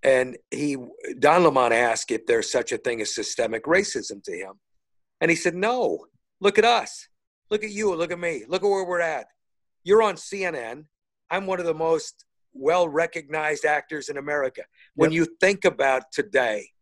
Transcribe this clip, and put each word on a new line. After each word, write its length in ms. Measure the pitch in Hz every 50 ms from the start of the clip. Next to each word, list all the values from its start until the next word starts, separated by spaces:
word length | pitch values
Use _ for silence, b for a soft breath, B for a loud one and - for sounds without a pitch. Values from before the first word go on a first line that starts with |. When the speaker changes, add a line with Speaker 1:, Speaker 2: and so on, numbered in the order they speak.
| -
Speaker 1:
And 320 | 135 135 127 127 127 123 - _ _
he, 260 | - 127 147 147 139 135 123 - - - - - - 131
Don 260 | 127 143 160 180 175
Lemon 280 | 160 139 131 123 120
asked 380 | 113 117 120 117 113 110 - -
if 160 | 117 107 -
there's 240 | - 120 113 104 -
such 220 | - 127 117 -
a 60 | 123 107
thing 220 | - 127 117 113
as 140 | 107 - -
systemic 500 | - 104 - - - 117 110 113 113 -
racism 580 | 147 165 190 202 - - - - - 110 98 _
to 80 | -
him. 220 | 90 87 95 95 98 _ _ _ _ _ _ _ _ _ _ _ _ _
And 100 | - 160
he 60 | 170
said, 180 | 160 - 180 165
"No, 520 | 180 190 220 247 254 226 135 82 - - _ _ _ _ _ _ _
look 180 | 190 202 202 220
at 60 | 214
us. 440 | 233 240 220 107 - - - - _ _ _ _ _ _ _ _ _
Look 120 | 208 214
at 80 | 220 214
you. 240 | 202 202 214 202 180
Look 160 | 160 170 160
at 80 | 175 175
me. 260 | 175 170 160 123 107 120
Look 160 | 165 185 180
at 40 | 202
where 160 | 196 190 190
we're 160 | 175 180 175
at. 260 | 170 165 156 131 110 _ _ _ _ _ _ _ _ _ _ _ _
You're 180 | 170 202 220
on 140 | 226 208 180
C 280 | 147 - - - 202 190
N 120 | 180 160
N. 300 | 135 117 113 120 147 156 _ _ _ _ _ _ _ _ _
I'm 160 | 165 190 196
one 140 | 190 190 180
of 60 | 175
the 80 | 170 160
most 500 | 156 160 165 165 156 151 - - _ _ _ _ _ _ _
well-recognized 1120 | _ 131 135 147 165 180 175 160 143 156 170 170 - 170 151 139 151 156 151 151 151 147 156
actors 440 | 151 151 147 - _ 160 147 131 -
in 80 | 143
America." 460 | 143 139 147 147 147 139 127 _ - - _ b b b b b
When 160 | - 160 160
Speaker 2:
Yep. 40 | 160
Speaker 1:
you 200 | 165 165 160 - _
think 240 | - 190 202 185 -
about 460 | 180 - - 143 135 131 131 - _
today 580 | - - 139 104 - 131 123 117 107 104 101 - _ _